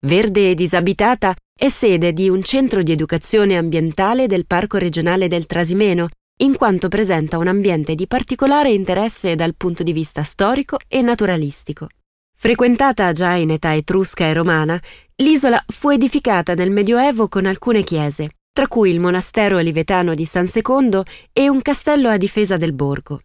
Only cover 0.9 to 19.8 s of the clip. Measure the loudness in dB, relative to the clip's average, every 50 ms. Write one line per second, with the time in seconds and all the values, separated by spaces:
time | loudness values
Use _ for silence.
0.9 | 0 2 2 0 2 2 0 -2 -2 -4 _ _ _ _ -2 -2 0 2 2 2
1.9 | 2 2 2 0 0 0 0 0 0 0 -2 -2 -2 0 0 0 0 0 0 0
2.9 | 0 -2 -2 -2 -4 -6 -4 0 0 2 2 4 2 2 0 0 0 -2 -2 -2
3.9 | -2 0 0 0 2 0 0 0 0 -2 -2 0 -2 -2 -2 0 -2 -2 -2 -2
4.9 | -2 -2 0 0 0 0 0 0 -2 -2 -4 -4 -4 -2 -2 0 0 2 2 2
5.9 | 2 0 -2 -4 -6 _ _ _ _ _ 0 0 2 2 2 0 2 0 -2 -2
6.9 | -2 -2 0 0 0 0 0 -2 -2 -2 0 0 0 2 0 0 0 0 -2 -4
7.9 | -4 -6 -4 -4 -4 -4 -2 -4 -4 0 2 2 2 4 4 2 2 2 0 0
8.9 | 0 0 -2 -2 -4 -4 -4 -2 -2 0 -2 -4 -4 -4 -4 -6 -4 -2 -4 -4
9.9 | -2 -4 -4 -6 -6 -6 -8 -8 -2 -2 0 0 0 0 -2 -4 -6 -8 -8 _
10.9 | -2 0 0 0 0 0 0 0 0 -2 -2 -4 -8 -10 -12 -14 -12 -12 -12 -18
11.9 | _ _ _ _ _ _ _ _ _ _ 0 0 2 2 2 2 2 2 2 0
12.9 | 2 2 0 0 0 0 0 0 0 0 0 0 -2 -2 -2 -2 -2 -2 -2 0
13.9 | 0 0 0 -2 -2 -2 -2 0 0 0 0 2 2 0 0 0 -2 -4 -6 -12
14.9 | -20 -20 -20 _ _ _ 2 4 4 4 4 2 2 2 0 -4 -14 -4 0 2
15.9 | 2 2 2 0 0 -2 0 0 0 0 0 0 0 0 0 0 0 0 2 2
16.9 | 2 2 2 2 2 0 -2 0 0 0 0 0 -2 -2 -2 0 0 0 0 0
17.9 | -2 -2 -2 -4 -4 -6 -8 -10 -10 _ _ _ _ -2 -2 0 2 2 2 2
18.9 | 2 2 0 0 0 0 -4 -4 -2 0 2 2 2 2 0 0 0 -2